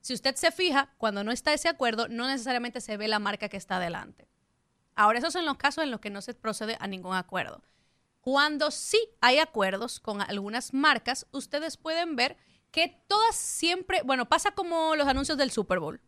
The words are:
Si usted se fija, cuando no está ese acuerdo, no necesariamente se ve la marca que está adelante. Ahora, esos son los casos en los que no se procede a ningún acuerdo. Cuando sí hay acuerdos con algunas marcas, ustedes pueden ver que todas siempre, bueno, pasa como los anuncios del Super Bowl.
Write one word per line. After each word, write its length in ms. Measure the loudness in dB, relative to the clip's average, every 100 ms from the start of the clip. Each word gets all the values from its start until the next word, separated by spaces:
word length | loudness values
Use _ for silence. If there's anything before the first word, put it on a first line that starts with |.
| -8
Si 80 |
usted 220 | -4 -2 2
se 160 | 0
fija, 420 | 2 2 2 0 _
cuando 260 | -2 -2
no 80 | -4
está 200 | -2 0
ese 160 | 0 0
acuerdo, 380 | 0 0 0 -4
no 220 | -4 -4
necesariamente 520 | -4 -2 -2 -4 -8
se 160 | -8 -6
ve 120 | -2
la 100 | 0
marca 300 | -2 -4 -8
que 80 | -10
está 220 | -6 -4
adelante. 500 | -4 -6 -12 -20 _ _ _ _ _ _ _
Ahora, 240 | 4 4 4
esos 140 | 0
son 120 | -2
los 120 | -2 0
casos 260 | -2 0
en 80 | -4
los 80 | -4
que 120 | -8
no 120 | -10
se 100 | -12
procede 440 | -8 -6 -4 -6 -6
a 80 | -6
ningún 300 | -8 -4 -4
acuerdo. 480 | -2 -4 -4 -10 _ _ _ _ _ _
Cuando 500 | 0 4 4 2 0
sí 300 | -2 2 2 2 _
hay 180 | 6 6
acuerdos 600 | 4 2 0 0 -6 -8
con 240 | -6 -4
algunas 500 | -4 -4 -4 -6 -2
marcas, 540 | 2 4 4 0 -4 -6
ustedes 440 | -10 -6 -4 -4 -6
pueden 380 | -4 -2 -2
ver 220 | 0 0 -2 _ _ _
que 320 | -2 -2 _ _
todas 260 | 4 4
siempre, 680 | 2 -6 -2 0 -2 0 -2
bueno, 240 | 2 0 4
pasa 240 | 2 2
como 420 | -2 -2 0 2
los 140 | 2 2
anuncios 300 | 2 0 0
del 120 | 0
Super 300 | 0 -2 -2
Bowl. 200 | -2 -10